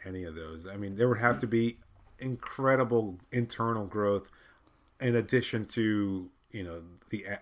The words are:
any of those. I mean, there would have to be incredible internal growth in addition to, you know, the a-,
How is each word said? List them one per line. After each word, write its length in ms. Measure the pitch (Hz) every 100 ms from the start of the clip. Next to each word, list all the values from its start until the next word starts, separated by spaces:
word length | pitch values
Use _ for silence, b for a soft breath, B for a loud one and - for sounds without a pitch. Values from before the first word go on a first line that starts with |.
| 95
any 180 | 92
of 120 | 87 80
those. 300 | 80 80 90
I 120 | 101
mean, 180 | 98 98
there 120 | 123
would 100 | 113
have 200 | 120 120
to 60 | 113
be 300 | 117 117 - - - - -
incredible 1000 | 131 120 - - 135 131 120 117 107 90 -
internal 540 | 120 117 - 113 113 98
growth 440 | 107 101 101 - b b b b _ _ -
in 140 | 127 120
addition 500 | 107 127 - 113 101
to, 640 | - 110 107 101 95 90 _ _
you 120 | 107
know, 180 | 90 85 85 87 -
the 140 | 107 95
a-, 140 | 101